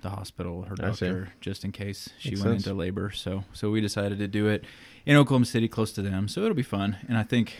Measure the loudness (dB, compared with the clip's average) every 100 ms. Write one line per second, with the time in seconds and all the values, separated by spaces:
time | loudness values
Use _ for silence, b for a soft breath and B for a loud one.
0 | -8 -8 -10 -8 -6 -6 -8 -4 -2 0
1 | -2 -2 -6 -10 -8 -6 -6 -6 -8 -8
2 | -12 -10 -6 0 2 2 0 -2 -2 -2
3 | -4 -4 -4 -4 -6 -4 0 2 0 0
4 | -2 -2 -2 2 2 2 -2 B B B
5 | 6 8 8 6 4 2 0 0 -2 -2
6 | -2 0 -2 0 0 0 -2 -2 -2 -2
7 | -2 0 2 2 0 -4